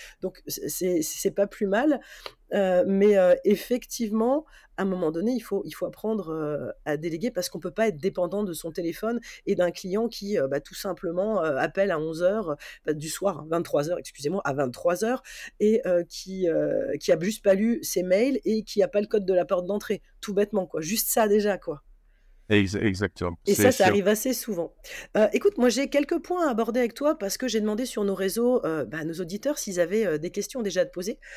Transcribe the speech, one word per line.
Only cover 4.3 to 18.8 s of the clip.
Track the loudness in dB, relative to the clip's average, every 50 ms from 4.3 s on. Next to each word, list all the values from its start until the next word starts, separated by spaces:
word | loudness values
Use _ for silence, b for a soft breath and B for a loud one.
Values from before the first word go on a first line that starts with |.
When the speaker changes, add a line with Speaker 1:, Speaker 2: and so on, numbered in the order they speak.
| 2 0 0 b b b b b b -4
Speaker 1:
à | -2
un |
moment | -2 0 0 0 -2 0
donné, | 0 0 0 -2
il | -2
faut, | -4 -4 -4 -4 -4
il | -6 -8
faut | -8 -8
apprendre, | -8 -6 -6 -4 -4 -4 -4 -4 -6
euh, | -6 -4 -4 -4 -4 -4 -6 -8 -10 -8 -6
à | -4 -4
déléguer | -4 -4 -6 -6 -4 -4 -4
parce | -4 -4 -6 -6
qu'on | -8 -10
peut | -10 -6
pas | -2 0 0
être | 0 0 -2
dépendant | -4 -4 -2 -2 -2 -2 -2 -2 -4
de | -4 -6
son | -8 -10 -10 -8
téléphone | -6 -6 -6 -6 -4 -4 -4 -4 -4 -6 B B B B
et | -2 0
d'un | 2 2 0
client | 0 -4 -6 -4 -2 -2 -2 -2
qui, | -4 -6 -6 -2 0 0
euh, | 0 0
bah, | 0 -2
tout | -6 -8 -12
simplement, | -8 -6 -6 -6 -6 -6 -4 -2 -2 -2 0 0 0 0
euh, | 0 0 0
appelle | -2 -2 0 0 0 0
à | 0 0
onze | -2 -4 -2 0 2
heures, | 2 2 0 -2 -4
euh, | -6 -8 B B B B B
bah, | -4 -4
du | -4 -4 -8
soir, | -6 -2 -2 -2 -2 -2
hein, | -4 -2
vingt-trois | -2 -2 -2 0 0 0 0 0
heures, | -4 -6
excusez-moi, | -8 -10 -12 -6 -4 -4 -2 -2 -2
à | -2 0
vingt-trois | 0 -2 -2 -2 -2 0 0 0 2 0
heures | -2 -2 -2 -6 B B B B B B 0
et, | 4 4 4 4 2
euh, | 2 2 2 0 -2
qui, | -6 -14 -12 -10 -6 -2 0 0
euh, | 2 2 2 0 0 0 -2 -2 -4
qui | -2 2 2 2
a | 2
juste | 2 -2 -4 0 4
pas | 4 4
lu | 4 4 2 0 0 -2
ses | -4 -4 -2 0
mails | 2 2 4 4 2 0 0 0
et | 0 0 0 -2
qui | -2 0 0